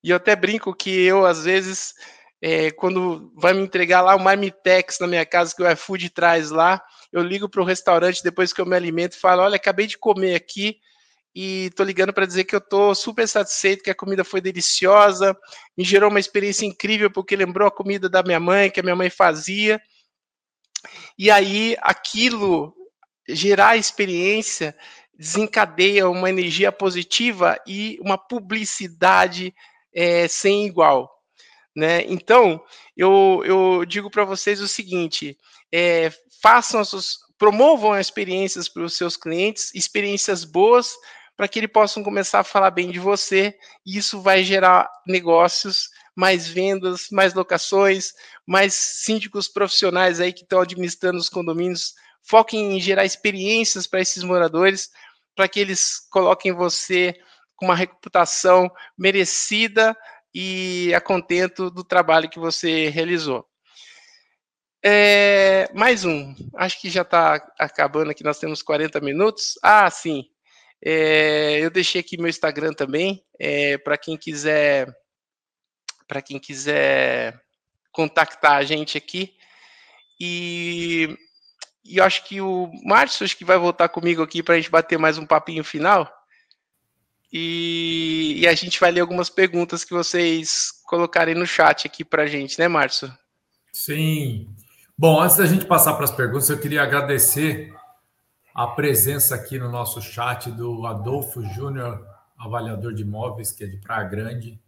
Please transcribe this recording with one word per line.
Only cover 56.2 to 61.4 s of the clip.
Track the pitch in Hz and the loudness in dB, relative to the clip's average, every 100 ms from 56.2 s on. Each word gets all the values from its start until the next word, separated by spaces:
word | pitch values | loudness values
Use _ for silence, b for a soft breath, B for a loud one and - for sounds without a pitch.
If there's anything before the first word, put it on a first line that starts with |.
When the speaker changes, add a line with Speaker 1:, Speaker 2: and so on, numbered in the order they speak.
| 180 180 185 | 2 2 0
Speaker 1:
você | 175 175 - - 185 180 175 b b b _ | -2 -2 -4 -2 0 0 -4 b b b _
com | 185 | 0
uma | |
reputação | 170 185 _ - 185 165 - 185 185 180 - B - | 0 0 _ -2 0 0 0 4 6 4 -4 B -2
merecida | 185 196 180 - - 208 226 208 220 220 B B _ | 0 0 -2 -2 -4 -2 0 2 2 0 B B _
e | 170 185 185 185 180 175 | -10 -8 -6 -6 -4 0
a | 175 | 0
contento | - 185 170 175 | 0 -4 0 -2